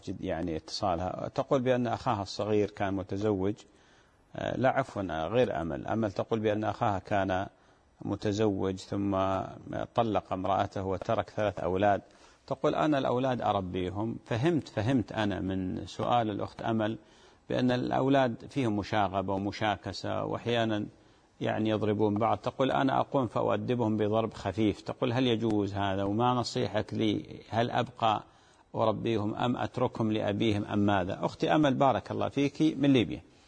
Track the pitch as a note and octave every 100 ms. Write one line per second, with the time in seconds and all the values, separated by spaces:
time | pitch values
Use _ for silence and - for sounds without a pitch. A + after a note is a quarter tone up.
0 | - F#2 F#2 E2 E2+ D#2 - - G2+ E2+
1 | F2+ - - - C3 C#3+ B2 B2 A#2 A2
2 | - G#2+ F#2+ - G#2 G#2+ G2+ - G2+ G2
3 | F#2+ G2 G#2+ G2+ F#2+ G#2+ - _ - -
4 | _ _ _ - - G1+ B2+ B2+ C3+ G2+
5 | F#2+ D#2+ D#2+ A#2 A#2 - E2 C#2 A1+ G#2+
6 | A2 - A2 A#2 G#2+ G#2 G#2+ G2 A#2 F#2+
7 | - G#2 F#2+ F#2 G2+ _ _ _ _ -
8 | G#2+ G2+ A2 G2+ A2 G2 F#2+ F#2+ - G2+
9 | G2+ F#2+ F#2+ F#2+ - - - - G#2+ -
10 | A#2 F#2+ - F#2+ F#2+ G2 G2+ G#2 F#2+ F#2
11 | - A2 F#2+ - G#2 F#2 D#2+ F#2 G#2 G2
12 | - - - - - C3+ D3+ - D#3 C#3+
13 | C3+ A#2+ C3 B2 G#2+ G#2 F#2 F#2 F2+ G2
14 | A2+ A2+ - A2+ D3+ E3 - - G#2+ C3+
15 | G#2 - G#2 F#2 F#2 F#2+ F#2 F#2 F#2 -
16 | - A#2+ A2 G#2 G#2 - A#2 A2+ G#2+ A2
17 | - - - _ - B2+ B2+ B2 B2 B2+
18 | C3 C#3 C3 A2 B2+ C#3 A#2+ G#2 F#2+ A2
19 | G2 F#2+ F#2+ G2 G2+ - G#2+ G2 G2+ F#2
20 | G#2 G2+ G#2 G#2 A#2 A#2 A2+ G#2+ G#2+ -
21 | - _ _ - A#2+ G#2+ A2 G#2+ G#2 G#2+
22 | G#2+ G#2 A2+ G#2+ - - C3 C#3 C3+ C3
23 | A#2+ C#3 A#2 B2 A2+ G#2 A2 B2 A2+ A2
24 | G#2 A2 A2+ - G2+ F#2+ A2 F#2+ - A2+
25 | C3 A#2+ C3 A2+ A2+ G#2 G2 G2+ G2+ F#2+
26 | G2 G#2+ B2 B2 - B2+ A#2+ G#2+ - A2
27 | A2 G2+ - - - A2 A#2+ A#2+ A#2 -
28 | A2+ G#2+ - - _ _ _ - A2+ A2
29 | A#2 A2 G#2 - B2 B2 - - B2 -
30 | A2+ G#2+ G#2 G#2 A2+ G#2 G#2 G#2 G2+ G2+
31 | F2+ - F3 - D#3+ E3+ D3 B2+ C#3 G#2
32 | - G#2+ G#2 C#3 C#3+ - D#3 C3 C#3+ C3+
33 | F2 - - -